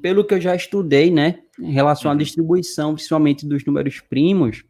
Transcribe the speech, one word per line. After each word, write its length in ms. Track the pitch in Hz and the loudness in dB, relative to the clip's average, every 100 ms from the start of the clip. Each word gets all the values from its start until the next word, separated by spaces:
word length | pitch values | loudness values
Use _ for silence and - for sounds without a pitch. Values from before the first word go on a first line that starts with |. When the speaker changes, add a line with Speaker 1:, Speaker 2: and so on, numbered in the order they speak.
Speaker 1:
pelo 220 | 175 196 | 0 0
que 100 | 208 | 2
eu 60 | 190 | 0
já 140 | 180 | 0
estudei, 560 | 180 - 202 165 139 170 | -4 -4 -4 2 4 4
né, 320 | 160 156 180 _ - | 4 2 -2 _ -14
em 140 | 165 | -4
relação 380 | 139 143 143 156 | 0 2 2 0
à 40 | |
Speaker 2:
Uhum. 40 | 147 | -2
Speaker 1:
distribuição, 760 | 151 165 165 180 175 - 151 | -2 -4 0 -2 -2 -4 -4
principalmente 520 | 151 - 160 147 143 147 | -4 -2 0 2 0 -4
dos 180 | 143 | -4
números 360 | - 143 139 - | -2 -2 -4 -8
primos 640 | - 131 165 190 123 - - | -6 0 2 2 0 -4 -14